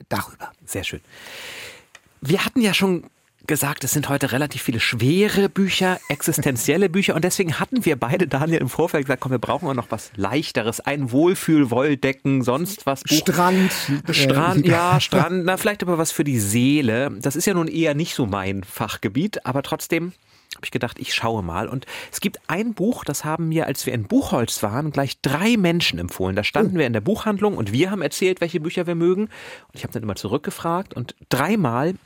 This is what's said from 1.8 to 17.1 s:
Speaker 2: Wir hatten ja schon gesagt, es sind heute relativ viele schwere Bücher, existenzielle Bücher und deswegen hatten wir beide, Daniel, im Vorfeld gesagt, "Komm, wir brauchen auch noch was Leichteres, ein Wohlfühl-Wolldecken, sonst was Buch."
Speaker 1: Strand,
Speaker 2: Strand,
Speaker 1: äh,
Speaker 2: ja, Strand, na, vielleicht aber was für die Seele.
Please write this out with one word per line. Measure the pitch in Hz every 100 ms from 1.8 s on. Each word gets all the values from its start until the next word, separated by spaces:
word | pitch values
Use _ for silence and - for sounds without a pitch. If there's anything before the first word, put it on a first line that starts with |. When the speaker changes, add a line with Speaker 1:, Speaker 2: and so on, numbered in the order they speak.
| - - _ _
Speaker 2:
Wir | 135 185 226
hatten | -
ja | 214
schon | 175 196 175 - _ _ _ -
gesagt, | 151 143 147
es | 123
sind | 151 135
heute | 139 135
relativ | 120 147 127
viele | - 117
schwere | - 120 120 175 208 185 202
Bücher, | - 196 - 185 180 -
existenzielle | 147 - 156 147 127 - 156 196
Bücher | 175 196
und | 160 180
deswegen | - 180 143
hatten | 190 254
wir | 185 135
beide, | 117 180 165
Daniel, | 135 156 165
im | 135
Vorfeld | - 165 156 139
gesagt, | 131
"Komm, | 135
wir | 127
brauchen | - 127 170
auch |
noch | 131 110
was | 110 - 101
Leichteres, | 98 135 - - 110 117
ein | - 143 135
Wohlfühl-Wolldecken, | 127 170 185 - 160 135 120 147 139 135 135 143 135
sonst | 120 127 185 - -
was | 135
Buch." | - 156
Speaker 1:
Strand, | 170 165 175 185 190 - - 143 -
Speaker 2:
Strand, | 147 139 135 165 185 175
Speaker 1:
äh, |
Speaker 2:
ja, | 170 175 185
Strand, | - 202 160 185
na, | 175 185
vielleicht | 208 208
aber | 180 170
was | 160
für | -
die | 147 123
Seele. | 101 113 127 147 131 110 139